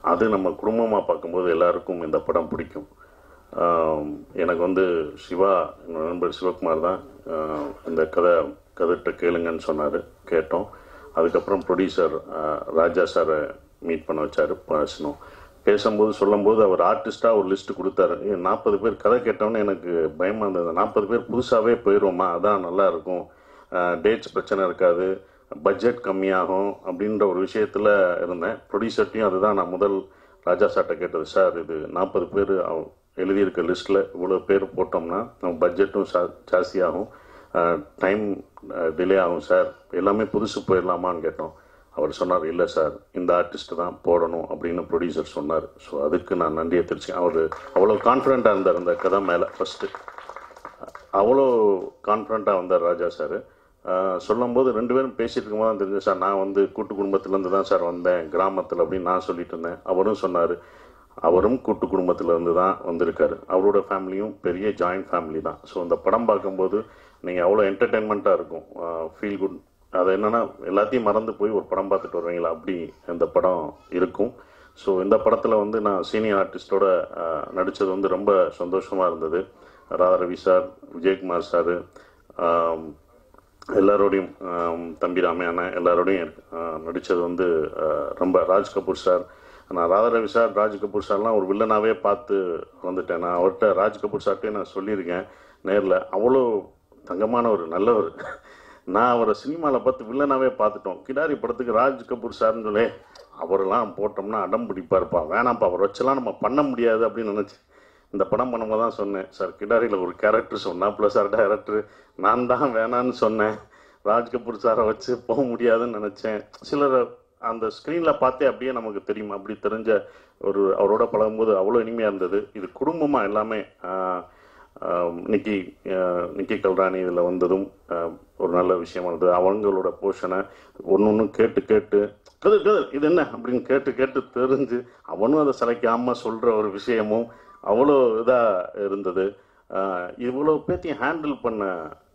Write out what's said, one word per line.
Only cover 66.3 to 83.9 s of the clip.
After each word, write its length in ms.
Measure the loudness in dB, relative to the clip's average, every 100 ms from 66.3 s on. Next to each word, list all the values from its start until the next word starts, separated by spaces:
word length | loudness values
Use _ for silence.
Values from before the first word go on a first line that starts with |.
| 0 0 -2 0 0 -4 -16 -20 _
நீங்க 220 | -8 0
அவ்வளோ 220 | 2 4 2
என்டர்டெயின்மெண்ட்டா 600 | 2 0 0 0 -2 2
இருக்கும், 300 | 2 0 -10 -14 -10
ஆ, 220 | -8 -6 -8 -8
feel 180 | -8 -4
good. 200 | -4 -6 _ _ _
அது 260 | 0 2 2
என்னன்னா, 340 | 2 0 -2 -6
எல்லாத்தையும் 380 | -2 0 2 2
மறந்து 320 | 2 0 0
போய் 160 | -2 0
ஒரு 140 | 0
படம் 260 | -2 -4 0
பார்த்துட்டு 260 | -2 -2 -6
வருவீங்களா, 300 | -4 -2 -2
அப்படி 460 | -4 -6 -6 -8 -14 -10
அந்த 200 | -2 0
படம் 500 | 2 2 0 -4 -12 _
இருக்கும். 440 | -2 -2 0 -4 -4 -20 -20 -20
So, 280 | _ -2 0
இந்த 140 | 4 4
படத்துல 420 | 4 2 2 2
வந்து 220 | 2 0
நான் 220 | 0 -2
சீனியர் 460 | -2 -2 2 2 0
ஆர்டிஸ்டோட, 680 | -4 -2 2 4 2 0 -6
ஆ, 300 | -4 -4 -6 -2
நடிச்சது 320 | -4 0 -2
வந்து 200 | 0 0
ரொம்ப 440 | 0 2 4 4 0
சந்தோஷமா 480 | -4 -2 -2 0 0
இருந்தது. 400 | 0 -4 -4 -4 -14 -20 -20 _
ராதா 360 | 0 4 4
ரவி 100 | 0
சார், 340 | -2 2 2 2 -12 -18 -2
விஜயகுமார் 420 | 0 0 -2 -4 -2
சாரு, 320 | 0 0 -2 -6 -20 -20 _ _ -4
ஆம், 640 | 0 2 0 -2 -8 -16 _ _ _ -20 _ _ -4
எல்லாரோடையும், 760 | 4 4